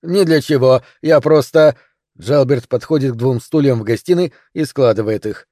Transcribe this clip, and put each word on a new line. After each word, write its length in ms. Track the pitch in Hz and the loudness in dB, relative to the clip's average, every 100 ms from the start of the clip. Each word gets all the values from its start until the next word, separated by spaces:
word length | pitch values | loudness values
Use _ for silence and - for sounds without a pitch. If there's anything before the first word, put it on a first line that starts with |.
«Не 220 | 165 190 | -4 -2
для 160 | 175 160 | 2 0
чего, 420 | - 143 127 131 _ _ | 0 0 2 2 _ _
я 200 | 156 156 | 0 0
просто...» 560 | 147 151 - 160 156 - _ _ _ _ | 4 0 2 2 2 2 _ _ _ _
Джалберт 500 | 95 143 127 131 - | -2 0 0 -2 -2
подходит 440 | 123 - 156 135 | -8 -4 -2 -2
к 40 | 117 | -2
двум 240 | 127 120 | -4 -4
стульям 400 | - 156 139 117 | -4 -2 0 -2
в 40 | |
гостиной 500 | 107 113 - 175 180 _ _ | -2 -6 -4 -4 -4 _ _
и 120 | - | -8
складывает 600 | 151 - 123 107 107 107 | -8 0 0 0 -4 -6
их. 220 | 107 101 _ | -8 -12 _